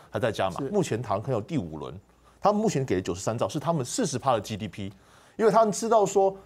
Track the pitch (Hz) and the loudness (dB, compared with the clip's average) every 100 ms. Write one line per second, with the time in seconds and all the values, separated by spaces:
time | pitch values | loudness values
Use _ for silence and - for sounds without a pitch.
0 | - 110 113 98 95 90 135 202 165 110 | -8 -2 -2 0 -2 -2 -2 0 0 -2
1 | 123 101 110 123 107 156 85 78 65 87 | -2 -4 -2 -4 -2 -4 -4 -8 -12 -14
2 | _ _ _ _ 190 208 214 151 131 92 | _ _ _ _ 2 2 2 0 0 0
3 | 95 90 - 113 104 - 156 170 123 - | 0 -4 -2 -2 -2 -2 -2 -2 -2 -2
4 | 196 127 135 117 98 107 98 - 95 - | -2 -2 0 0 0 -8 -8 -8 -12 -12
5 | - - - - 220 208 220 - 233 226 | -20 -20 -20 2 4 6 4 2 2 4
6 | 196 202 190 196 | 4 4 2 0